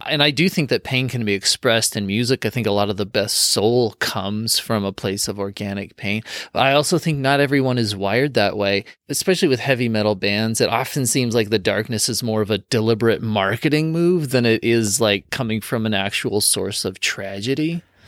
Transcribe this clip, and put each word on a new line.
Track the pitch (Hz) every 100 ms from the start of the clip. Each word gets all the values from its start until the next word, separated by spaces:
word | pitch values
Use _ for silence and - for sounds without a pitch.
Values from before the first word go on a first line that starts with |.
And | - 147
I | 147
do | 139 185
think | 180 139
that | 120
pain | - 127 127
can | 123
be | 107
expressed | 98 - - 131 113 - 110
in |
music. | 98 104 123 131
I | 110
think | 120 107
a |
lot | 101 101
of | 101
the | 101
best | - 104 -
soul | - - 104 123 113 -
comes | - 107 98 107 110 -
from | - 113
a | 98
place | 95 101 101 -
of | 101
organic | 98 101 101 98 98 -
pain. | 101 107 - - -
But | -
I | 131
also | 143 147 165
think | 165 143
not | 135 139
everyone | 143 143 131 123
is | 107
wired | 101 98 117 143
that | 117 101 101
way, | 101 98 - - _
especially | 143 - 180 170
with | 123
heavy | 139 123 120
metal | 110 104 101
bands. | 101 104 110 110
It | 113
often | 113 131 - 127
seems | 139 120
like | 117 101
the | 110
darkness | 95 101 110 110 -
is | 107
more | 117 110
of | 104
a | 104
deliberate | - 113 110 110 113 101
marketing | 110 107 95 120 156 151 160
move | 160 170 180 143
than | 127 120
it | 113
is, | 113 117 107 101
like, | 110 101 -
coming | - 117 110
from | - 120 110
an |
actual | 101 98 - 117 104
source | - - 95 -
of | 98 95
tragedy. | - - 98 101 113 139 156 170 - _